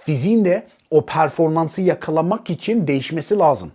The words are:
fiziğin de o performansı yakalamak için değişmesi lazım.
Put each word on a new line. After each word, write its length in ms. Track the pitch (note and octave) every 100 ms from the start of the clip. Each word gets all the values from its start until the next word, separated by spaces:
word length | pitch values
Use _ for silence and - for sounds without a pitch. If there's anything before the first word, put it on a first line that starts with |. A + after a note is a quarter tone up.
fiziğin 400 | - C#3+ E3 A3+
de 220 | F#3 G3 - _ _
o 160 | D3+ -
performansı 760 | D#3+ D#3 - D#3+ D#3+ D#3+ -
yakalamak 680 | F3+ D#3 - D#3+ E3+ A3+ -
için 360 | D#3+ - A#3 C#3+
değişmesi 520 | C#3 B2+ D#3+ - G#3
lazım. 340 | D#3+ A#2+ F2